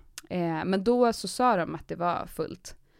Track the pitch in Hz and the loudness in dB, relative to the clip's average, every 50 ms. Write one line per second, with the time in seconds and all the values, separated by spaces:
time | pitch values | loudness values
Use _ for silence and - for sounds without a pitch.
0 | - - _ - - - - 180 170 165 165 156 - 180 190 196 185 233 240 247 | -20 -20 _ -20 -12 -6 -4 -2 -2 -2 -2 -2 0 0 0 2 2 4 4 6
1 | 247 233 220 - - 180 - - 247 254 220 185 160 - 151 160 - - - 170 | 4 4 4 0 -6 -8 -2 2 4 4 4 2 0 -2 -6 -10 -8 -10 -6 -2
2 | 170 175 170 - - - - - 160 - - - - - - - _ _ _ | -2 0 0 -2 -4 -8 -6 -6 -6 -6 -8 -12 -14 -18 -18 -20 _ _ _